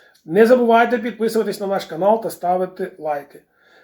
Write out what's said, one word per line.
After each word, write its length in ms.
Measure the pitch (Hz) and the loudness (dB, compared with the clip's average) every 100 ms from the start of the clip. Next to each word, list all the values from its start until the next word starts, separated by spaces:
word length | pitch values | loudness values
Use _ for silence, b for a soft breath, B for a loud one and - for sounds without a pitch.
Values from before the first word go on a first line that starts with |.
| b b | b b
Не 220 | 160 170 226 | -2 4 6
забувайте 520 | 247 233 226 240 240 | 6 4 2 2 -2
підписуватись 640 | 233 - 220 226 202 196 | -6 -6 -2 -2 -4 -6
на 60 | 202 | -6
наш 180 | 190 | -6
канал 380 | - 165 190 220 | -6 -4 0 0
та 80 | 175 | -2
ставити 640 | - 175 180 175 - 180 - | -6 -2 -2 -4 -6 -12 -10
лайки. 420 | 156 147 139 - _ b b b | -8 -8 -8 -20 _ b b b